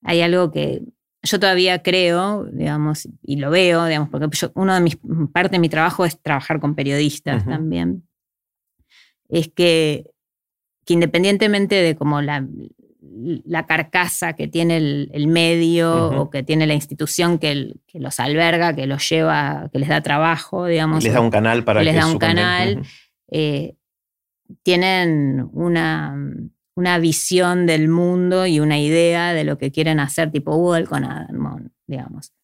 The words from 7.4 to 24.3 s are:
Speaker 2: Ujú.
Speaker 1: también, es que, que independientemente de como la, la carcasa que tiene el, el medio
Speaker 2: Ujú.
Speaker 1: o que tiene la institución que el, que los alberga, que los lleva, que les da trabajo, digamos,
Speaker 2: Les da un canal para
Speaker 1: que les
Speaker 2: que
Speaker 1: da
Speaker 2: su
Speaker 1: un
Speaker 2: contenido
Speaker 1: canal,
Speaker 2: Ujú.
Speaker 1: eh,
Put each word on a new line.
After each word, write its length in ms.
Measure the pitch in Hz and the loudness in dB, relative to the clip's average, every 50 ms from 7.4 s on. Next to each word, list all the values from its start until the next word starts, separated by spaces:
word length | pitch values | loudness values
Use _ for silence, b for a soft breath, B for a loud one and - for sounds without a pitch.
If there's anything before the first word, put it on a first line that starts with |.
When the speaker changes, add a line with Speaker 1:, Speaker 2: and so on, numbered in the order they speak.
Speaker 2:
Ujú. 100 | 98 110 | -2 -4
Speaker 1:
también, 560 | 127 151 160 160 170 - - 87 - 180 - _ _ _ _ _ _ _ _ _ _ _ _ _ _ _ _ b b b b b b b _ _ | -4 -4 -4 -4 -4 -2 -2 -4 -4 -6 -8 _ _ _ _ _ _ _ _ _ _ _ _ _ _ _ _ b b b b b b b _ _
es 180 | - 165 160 160 | -2 -2 -2 -2
que, 600 | _ - 175 175 165 160 160 151 147 - - - _ _ _ _ _ _ _ _ _ _ _ _ _ _ _ | _ 2 4 4 4 4 2 2 0 -4 -6 -14 _ _ _ _ _ _ _ _ _ _ _ _ _ _ _
que 80 | - 170 | 0 2
independientemente 840 | 170 170 160 - 175 180 196 202 196 220 214 208 202 202 196 202 | 2 2 2 2 0 2 2 2 2 2 2 2 2 0 2 2
de 200 | 196 180 165 156 | 2 2 2 0
como 240 | 156 143 147 147 147 | 0 -2 -2 0 0
la, 260 | 147 143 147 143 135 131 - - - - _ _ _ _ _ _ _ 71 - 104 117 170 170 - - | -2 -2 -4 -4 -6 -8 -10 -14 -18 -18 _ _ _ _ _ _ _ -20 -18 -12 -8 -8 -8 -8 -8
la 220 | - 170 160 160 | -6 -6 -6 -2
carcasa 680 | - 160 160 156 156 - 185 180 175 - - 180 170 160 | 0 0 -2 -2 0 0 -2 0 0 -4 -6 -6 -6 -6
que 120 | - 151 | -6 -8
tiene 300 | 151 - 165 170 170 165 | -4 -2 0 0 2 2
el, 340 | 165 156 143 143 143 139 - - | 2 0 0 -2 -4 -6 -6 -4
el 140 | 147 147 | -2 0
medio 800 | 151 165 170 165 165 170 170 170 165 170 170 165 165 165 165 165 165 | 2 2 4 4 4 2 2 2 2 2 2 2 2 2 2 2 2
Speaker 2:
Ujú. 60 | - 139 | 0 0
Speaker 1:
o 100 | 147 147 | -2 -4
que 120 | - 139 131 | -4 -8 -4
tiene 240 | - 156 156 156 | 0 0 2 2
la 80 | 151 151 | 2 2
institución 640 | 151 151 - 147 147 156 147 - - 175 170 175 165 | 0 -2 -4 -8 -8 -6 -6 -2 0 0 2 2 0
que 120 | 156 151 | 0 -2
el, 300 | 143 143 131 113 - - _ | -2 -2 -4 -8 -12 -16 _
que 120 | _ _ 165 | _ _ -10
los 220 | 139 135 - - | -10 -10 -6 -4
alberga, 560 | 120 135 147 156 170 170 165 170 170 170 156 | -2 0 2 2 2 4 4 2 2 0 0
que 100 | 147 135 | -2 -4
los 220 | 135 139 139 - - | -4 -4 -4 -2 -2
lleva, 600 | 165 160 160 160 156 147 147 139 151 143 - 147 _ | 0 2 2 2 2 0 0 -2 -4 -6 -8 -6 _
que 60 | 131 | -4
les 100 | 139 147 | -2 0
da 140 | 156 151 147 | 0 -2 0
trabajo, 640 | - 147 147 156 165 165 151 - - - 190 175 | 0 0 2 2 2 0 0 -4 -8 -6 -4 -2
digamos, 360 | 175 170 165 156 156 156 160 151 | 0 0 0 2 0 0 2 2
Speaker 2:
Les 120 | 113 - | 2 4
da 60 | 123 | 4
un 100 | 117 117 | 4 4
canal 340 | 110 104 110 113 113 120 117 | 2 2 2 4 2 2 2
para 160 | 120 107 107 | 2 2 2
Speaker 1:
que 60 | 110 | 4
les 80 | 156 156 | 4 4
Speaker 2:
que 20 | 160 | 4
Speaker 1:
da 40 | 160 | 2
Speaker 2:
su 60 | 160 165 | 2 2
Speaker 1:
un 60 | - | 0
Speaker 2:
contenido 240 | 165 165 165 175 180 | 2 2 2 2 2
Speaker 1:
canal, 340 | 180 180 180 180 190 202 185 | 0 0 0 0 -2 -2 -4
Speaker 2:
Ujú. 80 | 151 B B B B B B _ _ _ | -6 B B B B B B _ _ _
Speaker 1:
eh, 440 | - 156 156 151 147 139 151 - - _ _ _ _ _ _ _ _ _ _ _ | -4 -4 -2 -2 -2 -4 -6 -8 -12 _ _ _ _ _ _ _ _ _ _ _